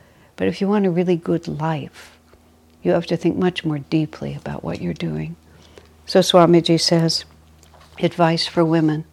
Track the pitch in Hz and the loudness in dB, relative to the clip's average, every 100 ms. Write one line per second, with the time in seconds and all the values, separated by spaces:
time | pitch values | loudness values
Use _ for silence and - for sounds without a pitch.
0 | _ _ _ - 190 175 196 208 190 170 | _ _ _ -4 -4 -2 -2 0 0 0
1 | 180 170 - 165 160 147 160 151 90 - | 0 -2 -2 -4 -4 -6 -4 -4 -8 -16
2 | - - _ _ _ _ _ _ 175 175 | -20 -20 _ _ _ _ _ _ 0 0
3 | 170 170 170 - 180 175 160 147 - 160 | 0 -2 -2 0 -2 -2 -4 -6 -2 -2
4 | 151 - 143 143 143 143 160 175 - - | -2 -6 -10 -10 -10 -10 -8 -8 -8 -6
5 | 82 78 156 165 - - - - - _ | -6 -6 -8 -12 -20 -20 -20 -20 -20 _
6 | - 190 180 185 170 170 165 165 - 165 | 0 2 4 6 6 6 4 2 2 2
7 | 165 - - - _ _ _ - - - | 2 -2 -8 -20 _ _ _ -20 -20 -4
8 | 170 175 165 165 - 175 160 165 156 151 | -2 2 2 2 -2 0 2 2 2 0
9 | - | -6